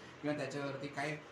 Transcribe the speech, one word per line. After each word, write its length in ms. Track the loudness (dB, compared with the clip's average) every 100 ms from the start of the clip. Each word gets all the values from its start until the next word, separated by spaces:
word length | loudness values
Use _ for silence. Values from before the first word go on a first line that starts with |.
| -14 0
किंवा 160 | 2 4
त्याच्यावरती 500 | 2 0 0 0 -2
काय 300 | 0 0 0 -4